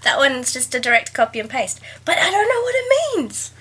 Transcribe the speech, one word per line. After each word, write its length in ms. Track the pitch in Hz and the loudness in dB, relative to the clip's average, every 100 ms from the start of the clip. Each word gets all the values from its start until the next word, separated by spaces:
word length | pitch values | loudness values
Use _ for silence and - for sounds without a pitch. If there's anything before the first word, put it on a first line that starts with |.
that 140 | - - | 0 2
one's 360 | 277 262 247 | 2 2 -4
just 220 | 254 247 | -4 -4
a 40 | 254 | -2
direct 340 | 240 233 226 | 2 2 2
copy 260 | - 226 226 | -2 -2 -2
and 100 | 220 | -6
paste. 300 | 254 196 - - - | -4 -4 -6 -12 -12
But 140 | - 349 | -2 0
I 120 | - | 2
don't 200 | 392 415 | 2 2
know 120 | 480 | 2
what 140 | 494 | 2
it 420 | 508 494 539 640 466 | -2 2 2 2 -2
means. 340 | 233 202 - - | -4 -6 -12 -14